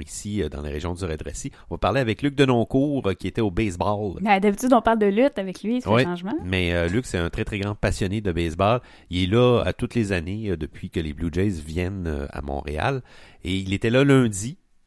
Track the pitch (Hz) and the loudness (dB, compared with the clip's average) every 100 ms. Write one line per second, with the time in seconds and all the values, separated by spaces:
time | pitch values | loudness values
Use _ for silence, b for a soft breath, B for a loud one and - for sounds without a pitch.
0 | 78 - 104 104 76 69 73 73 85 90 | -10 -12 -6 -4 -4 -4 -8 -6 -6 -6
1 | 92 78 73 - 139 b b 85 95 123 | -6 -6 -8 -10 -12 b b -2 0 2
2 | 117 104 143 139 135 120 107 135 147 139 | 0 0 -2 4 4 6 2 2 0 0
3 | 98 90 92 - 107 87 110 87 90 104 | -2 -2 -4 -2 0 0 -2 0 -2 0
4 | 104 - 214 196 208 202 254 240 226 226 | -4 -4 2 4 4 2 4 4 4 4
5 | 208 196 277 - 190 180 202 247 - 113 | 2 4 2 0 -6 -6 -4 -2 2 2
6 | 151 175 185 302 90 92 87 87 85 104 | 2 -2 -6 -6 -2 0 2 2 0 -2
7 | - 92 85 - 107 104 101 101 104 95 | -2 -2 -2 -2 -4 -2 -4 -2 -2 0
8 | 98 104 104 85 85 85 98 123 b b | -2 -2 -2 -2 -2 0 2 2 b b
9 | b 87 92 113 123 117 92 - 120 123 | b -2 2 4 6 4 2 -2 -2 -2
10 | 98 92 85 104 107 82 - - 92 92 | 0 -2 -2 -6 -4 -4 -6 -10 -6 -4
11 | 78 73 82 80 104 85 76 82 87 98 | -4 -4 -2 0 0 -2 -6 -4 -4 -4
12 | 82 71 67 - 69 69 - 76 110 135 | -4 -4 -6 -8 -8 -6 -6 -4 -2 -4
13 | b b b b 85 95 95 98 113 123 | b b b b -4 -4 -2 0 2 4
14 | 143 135 120 98 113 170 _ _ | 6 6 6 0 -6 -10 _ _